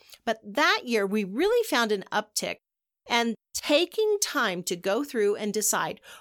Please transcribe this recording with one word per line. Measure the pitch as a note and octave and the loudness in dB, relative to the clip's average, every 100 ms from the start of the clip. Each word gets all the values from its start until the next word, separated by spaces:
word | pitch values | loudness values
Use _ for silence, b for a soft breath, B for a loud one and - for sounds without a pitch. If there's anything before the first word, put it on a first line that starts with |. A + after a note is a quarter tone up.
| B B | B B
But | - A3 | -6 -6
that | G#3 G3+ D#4+ A4 | -4 0 2 2
year, | B3+ A3 G3 | 0 0 2
we | G#3+ | 0
really | G3 G3+ F#4+ A#4+ A4 | -2 0 2 2 2
found | C4+ A3+ | 0 2
an | G#3 - | 0 -2
uptick, | G#3+ G#3+ - F3+ - _ _ _ _ - | -4 -4 -4 -6 -6 _ _ _ _ -2
and | A#3 A#3 A3 _ | 0 0 -2 _
taking | - - D4 F4 - G#4+ G#4 | -6 2 2 2 0 2 2
time | - D4 A3+ F3+ | 0 0 0 -2
to | F3 | -4
go | F3 F#3+ G#3 | -4 -2 -2
through | C#4+ A#3 G3+ G3+ | -2 0 0 0
and | G#3 | -2
decide, | G3+ G#3 G3+ E3 F#3 - B | -2 0 0 -2 -6 -14 B